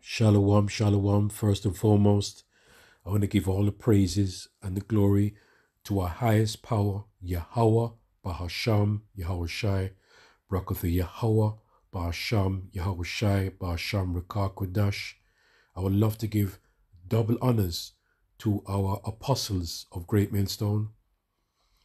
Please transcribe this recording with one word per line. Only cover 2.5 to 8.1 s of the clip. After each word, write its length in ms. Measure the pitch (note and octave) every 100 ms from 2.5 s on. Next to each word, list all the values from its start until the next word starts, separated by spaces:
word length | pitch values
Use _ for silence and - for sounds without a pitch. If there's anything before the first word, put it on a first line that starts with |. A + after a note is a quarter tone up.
| _ _ - - _
I 60 | -
want 100 | G#2
to 60 | G2+
give 200 | G2+ F#2
all 200 | F#2+ G#2
the 60 |
praises 760 | G#2 - G#2 F#2+ F2+ G2 F#2 - _
and 120 | G2
the 60 | F#2
glory 540 | G2 G#2+ G2+ G2+ G#2 G#2+ _ _ _ _
to 160 | - G2+
our 80 | F2+
highest 540 | E2 A#2+ A2 A2 -
power, 420 | - A2 G#2 G2 - _
Yahweh, 680 | F2+ F2 E2 - A2+ A2+ A#2 A2+ _